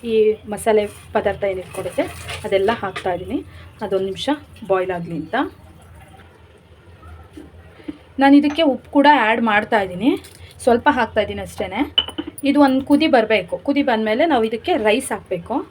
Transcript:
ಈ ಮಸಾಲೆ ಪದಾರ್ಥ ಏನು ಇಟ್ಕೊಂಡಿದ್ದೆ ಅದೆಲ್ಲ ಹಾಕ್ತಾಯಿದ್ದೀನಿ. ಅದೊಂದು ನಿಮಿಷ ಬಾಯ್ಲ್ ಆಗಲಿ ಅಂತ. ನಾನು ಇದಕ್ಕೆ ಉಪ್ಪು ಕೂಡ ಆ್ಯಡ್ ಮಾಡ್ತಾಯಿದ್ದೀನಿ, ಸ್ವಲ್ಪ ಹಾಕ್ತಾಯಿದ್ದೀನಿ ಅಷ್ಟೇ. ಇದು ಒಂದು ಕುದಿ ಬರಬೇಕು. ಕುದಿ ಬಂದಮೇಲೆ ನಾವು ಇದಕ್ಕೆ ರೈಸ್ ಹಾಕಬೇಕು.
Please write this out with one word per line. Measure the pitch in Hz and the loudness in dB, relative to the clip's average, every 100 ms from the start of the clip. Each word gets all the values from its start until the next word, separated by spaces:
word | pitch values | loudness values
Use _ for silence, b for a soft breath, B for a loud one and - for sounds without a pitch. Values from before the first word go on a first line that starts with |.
| 233 | 0
ಈ | 220 214 214 214 | 2 2 2 -6
ಮಸಾಲೆ | 208 - 214 208 - - | -6 2 2 2 -6 -6
ಪದಾರ್ಥ | 226 202 196 202 | -2 -2 -2 -4
ಏನು | 190 | -4
ಇಟ್ಕೊಂಡಿದ್ದೆ | 175 - 180 - 330 - - - 214 | -8 -10 -8 -4 -6 -6 -14 -10 -2
ಅದೆಲ್ಲ | 196 196 233 | 0 2 0
ಹಾಕ್ತಾಯಿದ್ದೀನಿ. | 196 180 196 175 185 269 - B B - | -4 -6 -4 -4 -4 -8 -8 B B -12
ಅದೊಂದು | 208 190 190 | -4 -2 -2
ನಿಮಿಷ | 185 - 294 - - 190 | -6 -4 -4 -6 -20 -2
ಬಾಯ್ಲ್ | 190 185 175 | -2 0 -4
ಆಗಲಿ | 170 165 | -6 -8
ಅಂತ. | 160 233 339 - - - - - - - - - - - _ - - - - - - - - - - - B B B - | -6 -4 -4 -8 -20 -20 -20 -20 -20 -20 -20 -20 -20 -20 _ -20 -20 -20 -20 -20 -20 -20 -20 -20 -20 -20 B B B 2
ನಾನು | 277 285 | 6 6
ಇದಕ್ಕೆ | 294 294 320 | 6 2 0
ಉಪ್ಪು | 247 - 285 | 0 -2 2
ಕೂಡ | 285 294 | 6 6
ಆ್ಯಡ್ | 214 233 233 | 4 0 2
ಮಾಡ್ತಾಯಿದ್ದೀನಿ, | 208 214 226 190 180 226 381 - B B B | 0 2 -2 -2 -2 0 -2 -6 B B B
ಸ್ವಲ್ಪ | - 233 294 254 | 0 2 2 0
ಹಾಕ್ತಾಯಿದ್ದೀನಿ | 226 - 202 202 185 | 0 -2 -2 -4 -10
ಅಷ್ಟೇ. | - 190 190 294 - - - - - 277 | -10 -8 -4 -2 -2 -4 -6 -12 -6 0
ಇದು | 285 285 | 4 4
ಒಂದು | 262 269 | 4 2
ಕುದಿ | 285 311 262 | 2 4 4
ಬರಬೇಕು. | 214 214 269 - - | 4 0 0 -8 -2
ಕುದಿ | 285 285 | 0 2
ಬಂದಮೇಲೆ | 220 214 220 330 | 0 0 0 2
ನಾವು | 269 220 | 2 0
ಇದಕ್ಕೆ | 226 - 339 214 | -2 -2 0 2
ರೈಸ್ | 214 262 | 0 -2
ಹಾಕಬೇಕು. | 208 - 180 170 247 381 | -8 -6 -8 -4 -6 -6